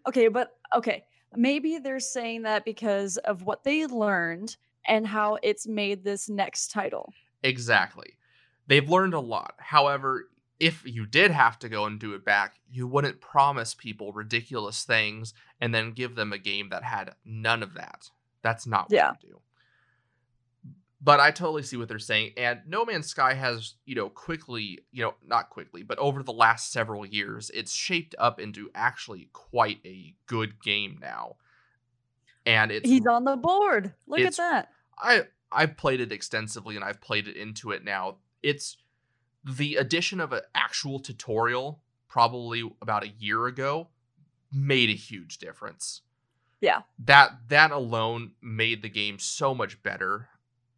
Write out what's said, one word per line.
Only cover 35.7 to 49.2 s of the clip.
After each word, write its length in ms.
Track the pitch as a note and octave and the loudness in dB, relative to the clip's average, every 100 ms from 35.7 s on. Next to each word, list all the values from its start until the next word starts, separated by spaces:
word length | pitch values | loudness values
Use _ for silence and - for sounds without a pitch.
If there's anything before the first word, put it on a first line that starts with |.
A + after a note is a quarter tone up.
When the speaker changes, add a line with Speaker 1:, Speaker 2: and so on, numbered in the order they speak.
| - | 0
Speaker 2:
played 220 | C#3+ C3 | 0 0
it 120 | A2+ | -2
extensively, 640 | G#2 - A2 G#2+ A2+ G#2 G#2 | -6 -6 -6 -6 -10 -10 -8
and 80 | |
I've 160 | G2 G#2 | -8 -10
played 280 | - G#2+ G2+ | -4 -4 -4
it 80 | E2 | -10
into 340 | G#2+ G#2+ A2 | -12 -10 -8
it 120 | G2 | -6
now. 340 | G2+ G2 F#2+ F#2+ _ _ | -4 -6 -6 -10 _ _
It's 340 | C#3+ D3 - - _ _ _ _ _ _ | -4 -4 -8 -14 _ _ _ _ _ _
the 320 | C3+ B2+ D3 C#3 | -12 -4 -2 0
addition 440 | B2 E3 E3+ F#3 | 0 0 -2 -4
of 120 | D3+ | -4
an 100 | A#2+ - | -6 -4
actual 460 | C#3+ - - C#3 C3+ | -2 -2 -2 -6 -8
tutorial 800 | C3+ A2+ - A2 A#2 B2 C#3 D3+ _ _ _ | -10 -14 -4 0 2 0 -4 -12 _ _ _
probably 600 | B2+ A#2 B2 A#2+ A#2 A2+ - | 2 2 2 -6 -6 -6 -8
about 220 | A2 G#2 | -2 -2
a 40 | G#2 G#2+ | -2 -8
year 280 | G#2 A2+ B2 | -2 0 -2
ago 420 | B2+ C3+ D#3 E3+ _ _ _ _ _ _ | -2 -2 -4 -6 _ _ _ _ _ _
made 380 | C#3 C#3 C3 A2+ | -4 2 4 4
a 40 | |
huge 440 | G2 - G2+ D#2+ - | 2 -6 -18 -16 -16
difference. 640 | D#2+ - G#2 - - - _ _ _ _ _ _ | -16 -14 -16 -12 -14 -14 _ _ _ _ _ _
Speaker 1:
Yeah. 220 | F3 F2 - - | 2 2 -2 -6
Speaker 2:
That, 280 | A#2+ C#3 C3+ - A#2 | 8 10 10 4 2
that 220 | D3 D#3 | 6 6
alone 640 | C#3+ A#2+ A2+ A2+ A#2 A2+ - | 4 -2 0 0 -2 -8 -14
made 400 | A#2+ A2 A2+ G#2+ | -8 -2 0 -2
the 60 | G#2+ | -6
game 300 | G#2 G#2 | -6 -6
so 360 | G2+ | -6